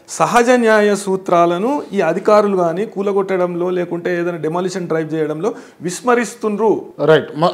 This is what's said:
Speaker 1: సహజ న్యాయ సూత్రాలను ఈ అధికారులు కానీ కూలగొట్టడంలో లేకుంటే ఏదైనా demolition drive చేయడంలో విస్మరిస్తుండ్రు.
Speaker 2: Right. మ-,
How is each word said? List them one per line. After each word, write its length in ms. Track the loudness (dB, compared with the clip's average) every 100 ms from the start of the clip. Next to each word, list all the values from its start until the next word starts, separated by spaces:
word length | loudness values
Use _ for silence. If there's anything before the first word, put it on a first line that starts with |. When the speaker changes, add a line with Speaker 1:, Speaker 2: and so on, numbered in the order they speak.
| -10
Speaker 1:
సహజ 420 | -2 2 2 4
న్యాయ 440 | 4 4 4 4
సూత్రాలను 880 | 0 -2 -4 2 2 2 2 -2 -4 -4
ఈ 80 | -2
అధికారులు 560 | 0 0 4 4 4 2
కానీ 300 | 0 -2 -4
కూలగొట్టడంలో 840 | -4 -2 -2 0 0 -2 -2 -2
లేకుంటే 500 | -2 -4 -4 -4 -2
ఏదైనా 160 | -4 -4
demolition 520 | -4 -4 -4 -4 -4
drive 260 | -4 -2
చేయడంలో 400 | -4 -4 -4 -6 -6 -12 -12
విస్మరిస్తుండ్రు. 1040 | -10 -4 0 0 0 -4 -4 0 0 0 -4 -2
Speaker 2:
Right. 240 | 4 4 2 -2
మ-, 140 | 0